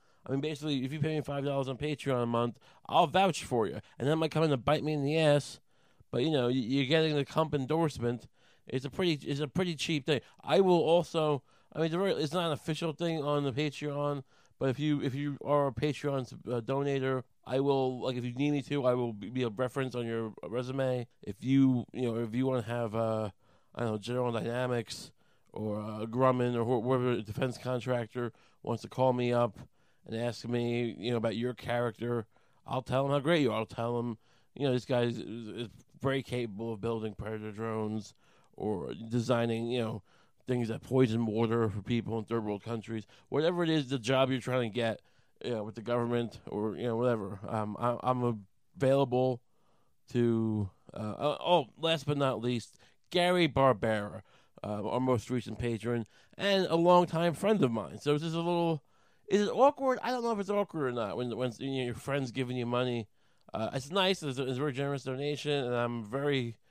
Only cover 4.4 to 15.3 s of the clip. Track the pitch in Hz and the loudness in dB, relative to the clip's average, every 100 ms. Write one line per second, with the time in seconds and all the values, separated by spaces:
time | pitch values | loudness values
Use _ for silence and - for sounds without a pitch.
4.4 | 160 131 143 156 156 151 139 160 156 147 | 2 2 2 2 2 0 2 4 6 6
5.4 | - - _ _ _ _ - 120 151 147 | 2 -14 _ _ _ _ -6 -2 2 4
6.4 | 120 131 113 135 127 160 160 151 135 - | 4 2 2 0 4 4 4 2 0 0
7.4 | 160 147 131 156 160 - 120 120 - _ | 0 0 0 2 0 0 -2 -2 -8 _
8.4 | _ _ - 131 135 - 180 147 - 143 | _ _ -6 -6 -6 -2 0 0 -2 -4
9.4 | 147 - 185 151 - 151 131 135 - - | -2 -2 -2 -2 -2 -2 0 0 -2 -12
10.4 | - 170 190 175 139 170 160 165 156 139 | 2 4 6 6 6 4 4 0 2 0
11.4 | _ _ _ - 165 165 196 - 147 175 | _ _ _ -2 -2 0 0 0 -2 0
12.4 | 170 143 - 156 165 143 170 160 143 147 | -2 -2 -4 -4 -4 -2 -2 0 0 0
13.4 | 139 123 151 - 147 143 143 143 - _ | 0 0 -2 -2 -6 -2 -2 -4 -8 _
14.4 | _ - 135 127 151 147 131 135 147 | _ -2 0 2 2 2 0 -2 -4